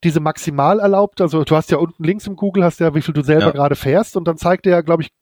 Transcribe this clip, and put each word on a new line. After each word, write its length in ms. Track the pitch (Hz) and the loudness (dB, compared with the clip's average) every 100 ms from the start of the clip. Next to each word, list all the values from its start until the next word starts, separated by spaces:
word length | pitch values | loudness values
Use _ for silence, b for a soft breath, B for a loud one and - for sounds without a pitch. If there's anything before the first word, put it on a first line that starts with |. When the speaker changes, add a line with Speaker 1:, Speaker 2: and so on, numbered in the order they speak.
Speaker 1:
diese 180 | 170 156 | -2 0
maximal 600 | 151 - - 143 147 208 | -2 -4 -6 0 2 2
erlaubt, 400 | 202 196 202 - | 2 2 0 0
also 240 | 175 160 | 0 0
du 100 | 143 156 | 2 0
hast 140 | - | 2
ja 60 | 151 | 0
unten 260 | 170 - | -2 -2
links 220 | 160 208 202 | -4 -4 -8
im 100 | 185 | -6
Google, 280 | 202 190 | -2 0
hast 160 | 175 - | 0 0
ja, 140 | 165 | 0
wie 80 | 147 | 0
viel 100 | 165 | -2
du 100 | 147 | -2
selber 240 | 139 151 - | 2 2 2
Speaker 2:
Ja. 40 | |
Speaker 1:
gerade 240 | 139 143 139 | 2 0 0
fährst 400 | 135 170 - 190 | 0 0 0 -4
und 80 | 170 | -4
dann 120 | 160 | -2
zeigt 280 | 170 185 190 | -2 0 2
er 60 | |
ja, 80 | 175 | 0
glaub 200 | 160 165 | 2 -2
ich, 80 | 147 - | -2 -12